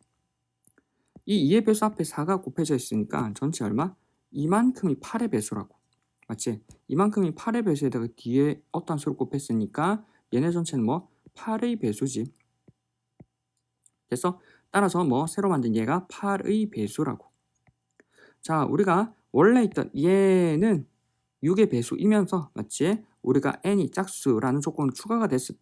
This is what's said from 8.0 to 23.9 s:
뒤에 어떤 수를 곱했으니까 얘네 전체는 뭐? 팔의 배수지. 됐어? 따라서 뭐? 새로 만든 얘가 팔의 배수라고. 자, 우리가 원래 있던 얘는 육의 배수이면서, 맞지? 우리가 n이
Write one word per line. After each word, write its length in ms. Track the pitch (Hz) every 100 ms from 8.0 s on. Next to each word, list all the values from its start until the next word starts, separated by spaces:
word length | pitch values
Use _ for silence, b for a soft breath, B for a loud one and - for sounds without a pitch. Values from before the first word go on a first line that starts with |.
| 117 -
뒤에 460 | - 127 147 147 _
어떤 260 | 175 - 151
수를 180 | 151 139
곱했으니까 880 | 127 139 - 113 104 - 165 214 B B _
얘네 180 | 120 160
전체는 320 | 170 165 139
뭐? 260 | 110 165 - b b -
팔의 420 | - 220 240 226
배수지. 560 | 220 208 135 123 123 - _ _ _ _ _ _ _ _ - _ _ _ _ _ _ _ _
됐어? 300 | 151 180 185 b b b
따라서 320 | - 196 170
뭐? 240 | 170 123 160
새로 220 | - 196
만든 260 | 156 117 110
얘가 320 | 110 170 185
팔의 640 | - 202 196 - 214 214
배수라고. 560 | - 104 - 151 107 - _ _ _ _ _ _ _ b b b b
자, 240 | - 160 139
우리가 480 | 151 190 175 226 - _
원래 320 | 120 196 247 220
있던 260 | - - 139
얘는 920 | 165 196 196 185 170 151 220 175 - _ _ _ _ _
육의 260 | 147 190 208
배수이면서, 800 | 120 120 - 202 214 190 185 151
맞지? 500 | - 107 - 160 214 B B
우리가 380 | - 143 143 -
n이 280 | 190 202 -